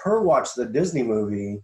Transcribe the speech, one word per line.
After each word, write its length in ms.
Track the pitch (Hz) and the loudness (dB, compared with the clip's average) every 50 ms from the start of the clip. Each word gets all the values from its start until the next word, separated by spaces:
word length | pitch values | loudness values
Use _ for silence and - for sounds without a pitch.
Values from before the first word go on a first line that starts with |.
| - | -2
her 160 | 190 214 226 | 0 2 2
watch 300 | 208 175 147 127 - - - | 4 4 4 4 2 0 -4
the 120 | 123 120 | -4 -4
Disney 360 | 110 107 147 180 180 165 139 | -2 0 0 0 0 0 0
movie 600 | 120 113 107 107 104 101 104 101 101 101 101 101 | 0 0 0 0 0 -2 -2 -4 -4 -6 -6 -8